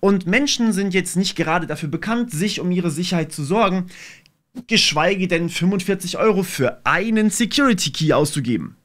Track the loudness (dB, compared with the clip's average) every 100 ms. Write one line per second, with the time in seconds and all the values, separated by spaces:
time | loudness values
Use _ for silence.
0 | 4 2 2 0 2 0 0 2 0 0
1 | 0 -2 -2 -2 0 0 -2 -6 -4 -6
2 | -2 -2 -2 -2 -4 -2 -2 0 0 -2
3 | -2 -2 -2 -6 -2 2 2 0 -4 -10
4 | -20 -20 _ _ _ -18 -2 0 2 2
5 | 2 2 0 0 -2 0 0 0 0 -4
6 | -4 0 2 2 0 0 -2 -2 -2 0
7 | 2 2 2 2 -2 2 2 2 0 -2
8 | 2 4 2 0 -2 -2 -4 -14